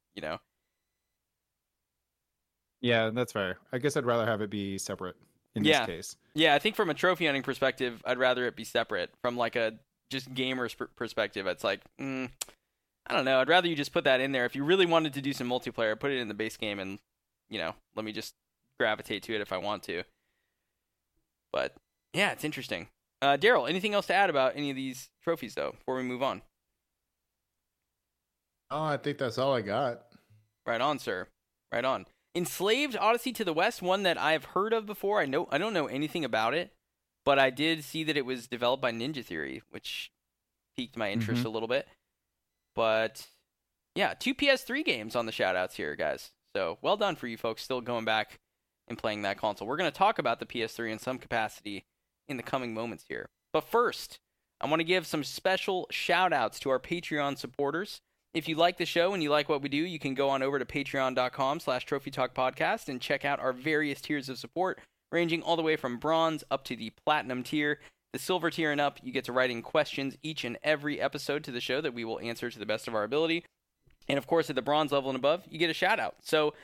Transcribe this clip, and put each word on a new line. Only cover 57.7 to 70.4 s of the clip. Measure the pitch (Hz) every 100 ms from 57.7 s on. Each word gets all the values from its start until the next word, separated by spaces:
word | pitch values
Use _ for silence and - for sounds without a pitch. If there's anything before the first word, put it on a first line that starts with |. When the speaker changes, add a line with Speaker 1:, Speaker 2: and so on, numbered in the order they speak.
| 160 208 - _ _ _
Speaker 1:
If | - 151
you | 156
like | 170 180
the | 170
show | 170 180
and | 196
you | 147
like | 151 147
what | 147
we | 139
do, | 143
you | 180 156
can | 143
go | 131 139
on | 135
over | 135 143
to | 120
patreon | 147 131 139 131 127
dot | 127
com | - 135 160
slash | - 127 -
trophy | 139 139
talk | 139 127 -
podcast | 131 - 160 220 -
and | 127
check | - 139
out | 143 143
our | 131
various | 127 147 151 151 139
tiers | - 147 131
of | 123
support, | - 165 185 - - _ -
ranging | 165 170 165
all | 156 165
the |
way | 160 156
from | 131 120
bronze | 151 160 165 156 -
up | 135 -
to | 117
the | 113 - -
platinum | 151 113 127
tier. | 127 151 147 147 - _ _
The | 123
silver | - 185 165
tier | 170 156
and | 147
up, | 143 -
you | 127
get | 131 127
to |
write | 123 127
in | 117
questions | - 156 147 - 135 -
each | 156 151